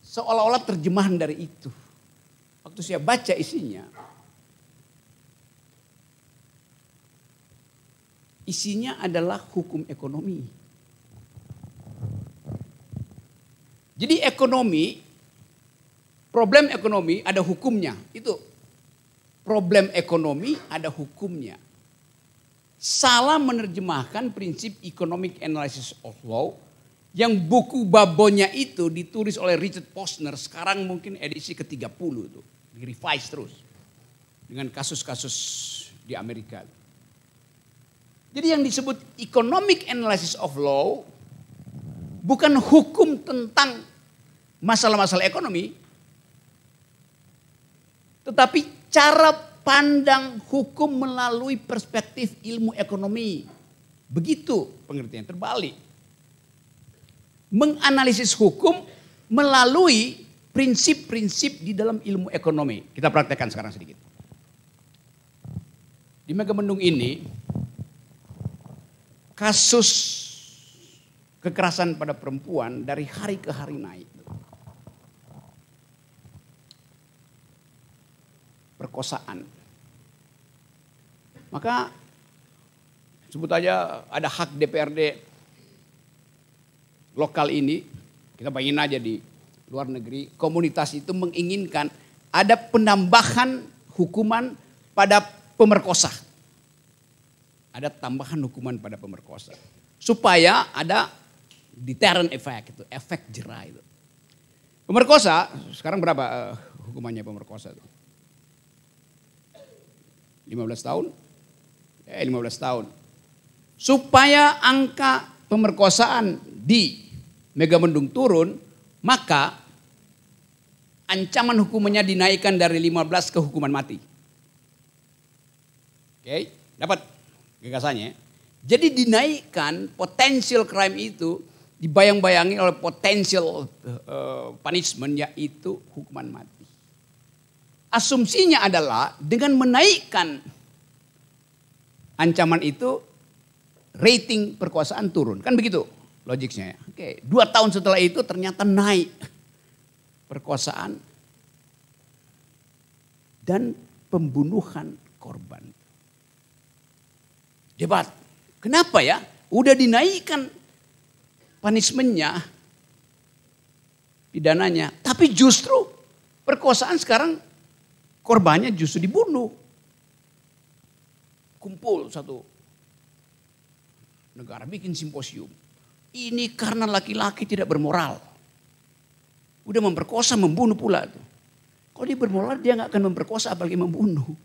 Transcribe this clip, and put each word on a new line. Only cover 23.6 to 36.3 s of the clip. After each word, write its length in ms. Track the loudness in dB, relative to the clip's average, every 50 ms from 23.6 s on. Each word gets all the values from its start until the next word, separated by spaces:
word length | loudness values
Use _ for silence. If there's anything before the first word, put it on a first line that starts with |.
| -4 -6 -8 -8 -6 -4 -4 -4 -4 -6 -8 -8 -6 -6 -8
prinsip 400 | -8 -8 -8 -8 -8 -10 -12 -14 -14
economic 560 | -18 -18 -8 -8 -6 -6 -4 -6 -6 -8 -10 -10 -8
analysis 480 | -8 -6 -6 -6 -8 -10 -12 -16 -16 -18 -18
of 160 | _ -20 -20 _ -12
law 320 | -8 -4 -4 -4 -6 -8 -14 _ _ _ _ _ _ _ _ _ _ _
yang 240 | 0 0 2 2 0
buku 480 | 0 2 2 2 2 0 -4 -4 -2
babonya 640 | 6 6 6 6 6 4 4 4 4 6 4 0 0
itu 400 | 0 -4 -6 -6 -4 -4 -4 -4
ditulis 480 | -4 -6 -12 -10 -8 -6 -6 -6 -6 -4
oleh 160 | -2 0 0
Richard 320 | 0 -2 -6 -8 -10 -18 _ _
Posner, 400 | -14 -12 -12 -12 -10 -10 -10 -10
sekarang 560 | -12 -16 -16 -14 -8 -4 -4 -4 -4 -4 -8
mungkin 240 | -8 -10 -12 -14 -14 -12
edisi 320 | -12 -12 -12 -12 -14 -16 -12
ketiga 400 | -14 -12 -12 -12 -12 -12 -14 -12
puluh 320 | _ -10 -8 -8 -8 -12
tuh, 160 | -14 -18 -20 -20 _ _ _ _ _ _
di-revise 560 | -20 -18 -18 -16 -12 -6 -4 -4 -4 -6 -10
terus 240 | -14 -14 -16 -16 -18 -20 _ _ _ _ _ _ _ _ _ _ _ _ _ _ _ _ _ -20
dengan 160 | -14 -14 -14 -12 -12
kasus-kasus 640 | -10 -10 -10 -10 -10 -10 -12 -12 -12 -10 -10 -10 -8 -8 -10 -10 -10 -12 -12 -14 -16 -18 -20 -20 -20
di 160 | _ -14 -14 -12
Amerika. 480 | -12 -12